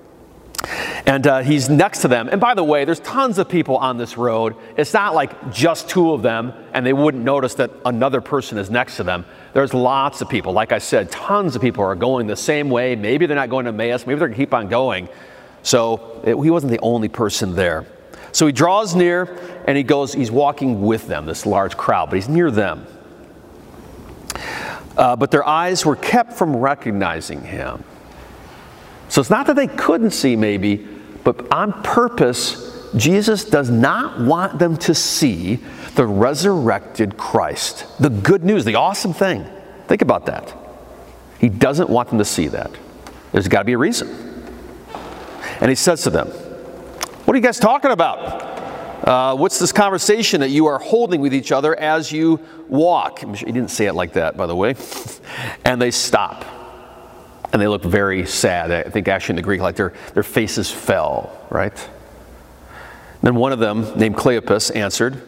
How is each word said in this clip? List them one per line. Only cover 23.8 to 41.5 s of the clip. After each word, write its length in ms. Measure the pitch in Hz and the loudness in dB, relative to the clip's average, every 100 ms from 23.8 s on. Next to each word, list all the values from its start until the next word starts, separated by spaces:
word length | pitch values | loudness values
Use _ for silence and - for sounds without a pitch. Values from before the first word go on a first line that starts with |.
| - - - - - - - - - - - - | -20 -20 -20 -18 -14 -12 -10 -10 -10 -12 -6 2
Uh, 200 | 127 123 | 2 2
but 160 | 139 | 2
their 160 | 143 147 | 2 4
eyes 380 | 160 180 185 156 | 2 2 0 0
were 100 | 131 | 0
kept 380 | - 240 233 | 2 2 2
from 220 | - 170 123 | 0 0 2
recognizing 880 | 135 143 123 101 90 82 - 73 | 0 0 -2 -2 -2 -2 -8 -12
him. 400 | 62 92 - 117 - - - - - - - - - - - - - | -10 -10 -8 -10 -16 -20 -20 -20 -20 -20 -20 -20 -20 -20 -20 -20 0
So 100 | - | 0
it's 100 | 127 | 2
not 180 | 214 285 | 2 2
that 100 | 285 | 2
they 100 | 269 | 0
couldn't 440 | - - 330 220 | 0 0 2 0
see, 260 | - 135 113 | 0 2 2
maybe, 500 | 107 101 104 101 - - - - 127 | 2 0 0 -2 -4 -18 -18 -2 0
but 260 | - 123 | 0 -2
on 320 | 151 208 - | 0 0 -4
purpose, 1040 | - 240 240 - 123 123 - - - - - 110 | -2 2 2 2 2 2 -4 -8 -14 -16 -4 0
Jesus 480 | 131 196 214 208 | 2 4 2 0
does 260 | - 143 127 | 2 2 4
not 520 | 117 135 208 294 - | 4 4 2 -4 -2
want 360 | 123 165 190 - | 2 2 0 0
them 200 | 170 160 | 0 2
to 180 | - 156 | 0 0
see 640 | - - 143 85 90 127 - - - - | 0 0 0 0 -2 -4 -6 -16 -2 0
the 100 | 117 | 2
resurrected 1120 | 98 120 143 196 180 113 101 - - 104 - | 4 2 4 2 2 2 0 -2 -2 -2 -2
Christ, 680 | - 110 78 73 - - - - | 0 0 0 -4 -8 -8 -14 0
the 100 | 147 | 2
good 360 | 104 98 190 175 | 2 2 2 4
news, 180 | 214 | 2
the 120 | 113 110 | 2 2
awesome 380 | 165 202 202 | 2 0 -4
thing. 320 | 156 190 117 - - - - - | 0 0 -2 -8 -16 -20 -18 -2
Think 140 | 208 | 2
about 260 | - 90 - | 4 2 -2
that. 260 | - - - - - - - - - - - | -8 -12 -18 -20 -20 -20 -20 -20 -20 -20 0
He 100 | |
doesn't 400 | 120 | 0